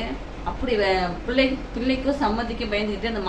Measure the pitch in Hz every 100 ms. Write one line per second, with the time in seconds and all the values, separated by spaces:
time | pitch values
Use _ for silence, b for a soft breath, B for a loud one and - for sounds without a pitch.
0 | 240 269 - - - - 254 214 190 185
1 | 175 170 - 262 262 262 - - 254 262
2 | 269 277 277 226 226 240 220 208 214 190
3 | 226 214